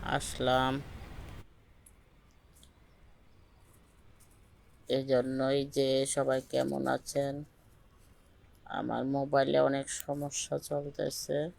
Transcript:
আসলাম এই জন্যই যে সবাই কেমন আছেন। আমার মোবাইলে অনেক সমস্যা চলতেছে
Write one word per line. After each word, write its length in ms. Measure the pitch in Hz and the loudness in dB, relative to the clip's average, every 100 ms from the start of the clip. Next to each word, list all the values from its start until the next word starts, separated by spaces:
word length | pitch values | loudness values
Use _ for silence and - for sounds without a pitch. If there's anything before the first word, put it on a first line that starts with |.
| - 143 | -2 -2
আসলাম 580 | - - 127 127 131 135 143 - - - - - - - - - - - - - - - - - - - - - - - - - - - - - - - - - - - - - - - - | -2 -2 2 4 4 0 -6 -12 -12 -12 -12 -14 -16 -20 -20 -20 -20 -20 -20 -20 -20 -20 -20 -20 -20 -20 -20 -20 -20 -20 -20 -20 -20 -20 -20 -20 -20 -20 -20 -20 -20 -20 -20 -20 -20 -20 -2
এই 140 | 131 135 | -2 4
জন্যই 480 | 127 131 131 131 139 139 143 | 2 4 0 2 2 0 2
যে 120 | 135 135 135 - | 4 4 2 0
সবাই 240 | 135 131 131 | 2 2 0
কেমন 300 | 135 135 139 135 131 | 0 0 0 0 -2
আছেন। 380 | - 143 139 143 147 - - - - - - - - - - - - | -2 -2 -2 -4 -10 -18 -20 -20 -20 -20 -20 -20 -20 -20 -20 -20 -8
আমার 360 | - 117 113 131 139 | -6 -2 -2 0 -2
মোবাইলে 420 | 139 139 135 143 139 | 2 4 4 4 4
অনেক 180 | 139 139 - | 2 -4 -8
সমস্যা 540 | - 143 143 - - 143 - | -6 -6 -4 -6 -4 -4 -2
চলতেছে 680 | 147 143 143 147 - - 147 156 | -4 -4 -4 -4 -4 -4 -2 -2